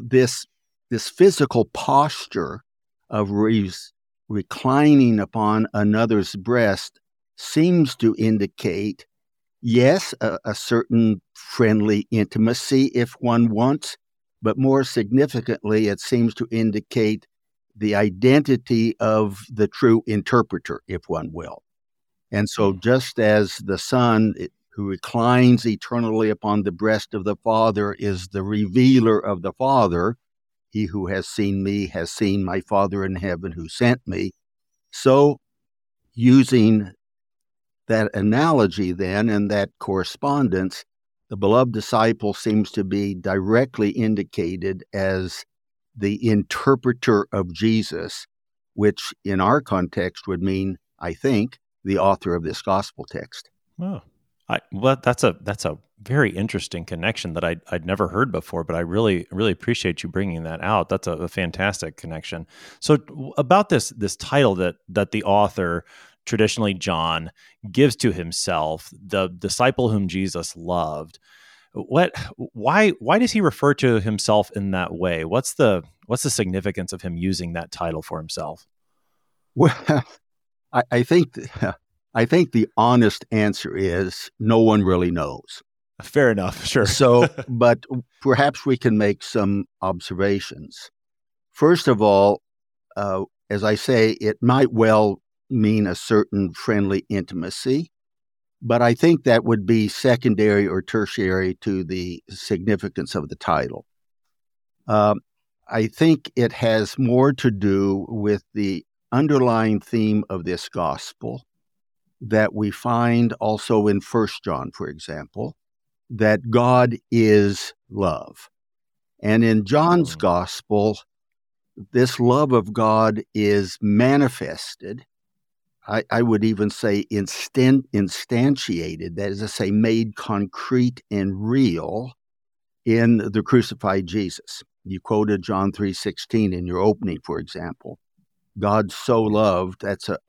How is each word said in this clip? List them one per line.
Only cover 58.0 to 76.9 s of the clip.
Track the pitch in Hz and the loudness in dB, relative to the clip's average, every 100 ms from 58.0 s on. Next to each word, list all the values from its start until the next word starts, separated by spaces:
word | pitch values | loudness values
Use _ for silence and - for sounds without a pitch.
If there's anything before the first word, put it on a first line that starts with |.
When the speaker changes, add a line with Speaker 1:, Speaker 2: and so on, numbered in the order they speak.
| 92 | -2
Speaker 2:
heard | 90 131 | -2 -2
before, | 82 - 85 | -4 -8 -8
but | 80 82 | -6 -6
I | |
really, | 85 98 113 92 - | -4 0 0 0 -4
really | 92 110 | -4 -2
appreciate | 87 - - 92 80 | -2 -4 -4 -4 -6
you | 87 | -8
bringing | 92 98 82 | -6 -6 -6
that | 82 80 | -8 -8
out. | 85 107 85 | -2 -2 -2
That's | 113 - | -4 -4
a, | |
a | 80 87 | -6 -6
fantastic | - 87 87 98 98 82 - | -6 -6 -4 -4 -4 -10 -14
connection. | 82 80 - 82 85 - - - | -14 -14 -12 -14 -14 -20 -20 -6
So | - 147 | 0 0
w-, | - 107 135 - | 0 -16 -8 -6
about | 127 190 208 | 2 2 4
this, | 139 - | -2 -2
this | - 101 - | -6 -8 -8
title | - 139 127 92 | -4 2 2 2
that, | 90 - - | -2 -6 -6
that | 92 101 | -4 -2
the | 110 | -4
author, | 98 101 104 - 175 85 - - - _ - | 0 2 2 0 -4 -4 -8 -20 -20 _ -6
traditionally | 110 107 - 107 | 0 0 0 -4
John, | 95 95 82 82 82 82 - _ _ 107 | -4 -4 -2 -2 -4 -8 -16 _ _ -4
gives | 92 139 - | 2 2 2
to | 120 | -2
himself, | 90 82 - - 85 78 80 - | -2 -6 -6 -4 -4 -4 -6 -12
the | - 95 98 92 | -20 -6 -4 -4
disciple | 87 98 - 123 131 123 | -6 -6 0 0 2 0
whom | 107 95 | 0 -2
Jesus | 92 95 85 82 85 | -4 -6 -6 -10 -10
loved, | 85 87 78 76 82 - _ _ _ _ _ | -6 -4 -4 -8 -12 -20 _ _ _ _ _
what, | - - 143 175 - - - | -14 -2 0 0 -4 -14 -14
why, | 127 117 113 185 214 - | -14 -4 0 2 2 0
why | 110 202 | 0 2
does | 247 | 2
he | 220 | 2
refer | 170 - 143 139 | 0 2 0 2
to | 131 110 | 2 2
himself | 101 107 - 104 101 | 0 -2 2 2 0
in | 104 98 | -4 -4
that | 92 87 | -4 -4
way? | 85 90 82 | -4 -2 -2
What's | 80 113 - | -2 -4 -4
the, | - 120 92 - _ - | 0 2 2 -4 _ -8
what's | 120 | -6
the | 139 | -4
significance | - 95 95 95 92 87 | -4 -2 -4 -4 -6 -10